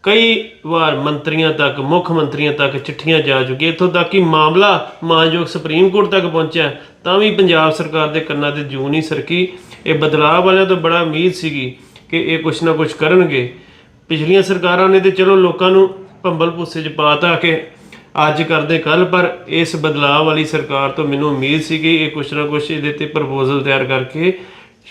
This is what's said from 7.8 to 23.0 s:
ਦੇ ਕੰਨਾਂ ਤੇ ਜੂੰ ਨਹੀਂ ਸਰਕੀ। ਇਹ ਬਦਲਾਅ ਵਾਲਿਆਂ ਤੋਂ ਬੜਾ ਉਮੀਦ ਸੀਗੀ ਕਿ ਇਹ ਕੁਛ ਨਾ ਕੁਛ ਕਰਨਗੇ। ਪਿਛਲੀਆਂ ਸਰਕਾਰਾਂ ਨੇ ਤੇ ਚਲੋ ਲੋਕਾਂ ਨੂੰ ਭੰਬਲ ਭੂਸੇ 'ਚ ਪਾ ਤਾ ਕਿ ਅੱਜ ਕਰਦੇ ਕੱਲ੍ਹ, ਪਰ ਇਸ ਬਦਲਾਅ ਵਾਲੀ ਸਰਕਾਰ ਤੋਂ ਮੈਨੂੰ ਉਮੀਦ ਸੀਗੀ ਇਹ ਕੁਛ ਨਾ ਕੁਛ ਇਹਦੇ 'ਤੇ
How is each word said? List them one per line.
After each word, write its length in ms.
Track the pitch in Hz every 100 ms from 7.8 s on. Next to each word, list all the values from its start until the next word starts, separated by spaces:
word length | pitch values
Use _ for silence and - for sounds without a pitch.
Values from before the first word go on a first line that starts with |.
| 156 160 151
ਦੇ 120 | 156
ਕੰਨਾਂ 320 | 156 147 147
ਤੇ 120 | 147
ਜੂੰ 260 | 143 135 135
ਨਹੀਂ 120 | 156
ਸਰਕੀ। 460 | 156 147 - 175 180 - - - -
ਇਹ 80 |
ਬਦਲਾਅ 480 | 156 151 151 151 170
ਵਾਲਿਆਂ 240 | 185 185 190
ਤੋਂ 120 | 180
ਬੜਾ 240 | 160 170
ਉਮੀਦ 320 | 165 156 180
ਸੀਗੀ 440 | 175 160 143 127 127 - - -
ਕਿ 120 | 165
ਇਹ 180 | - 160
ਕੁਛ 240 | 160 -
ਨਾ 100 | 165
ਕੁਛ 200 | 160 156
ਕਰਨਗੇ। 600 | - 151 185 165 139 120 - - - _ _ _
ਪਿਛਲੀਆਂ 340 | 160 151 196
ਸਰਕਾਰਾਂ 480 | 190 185 170 180 190
ਨੇ 100 | 190
ਤੇ 120 | 190
ਚਲੋ 240 | 190 190 196
ਲੋਕਾਂ 360 | 180 160 185
ਨੂੰ 180 | 190 190 - - -
ਭੰਬਲ 280 | 185 165 165
ਭੂਸੇ 320 | 170 165 165
'ਚ 40 | 151
ਪਾ 280 | 147 147 147
ਤਾ 200 | 175 160
ਕਿ 280 | 170 160 - - - - - - 151
ਅੱਜ 140 | 147
ਕਰਦੇ 380 | 160 160 147 165
ਕੱਲ੍ਹ, 260 | 151 165 180
ਪਰ 320 | 180 175 - -
ਇਸ 280 | 160 160 160
ਬਦਲਾਅ 480 | 151 147 143 147
ਵਾਲੀ 220 | 156 156 156
ਸਰਕਾਰ 440 | 156 127 139 135
ਤੋਂ 180 | 135 147
ਮੈਨੂੰ 220 | 139 147
ਉਮੀਦ 320 | 135 135 156
ਸੀਗੀ 340 | 156 160 160 165
ਇਹ 160 | 151
ਕੁਛ 220 | 151 139
ਨਾ 120 | 147 147
ਕੁਛ 260 | 147 147
ਇਹਦੇ 200 | 156 143
'ਤੇ 140 | 147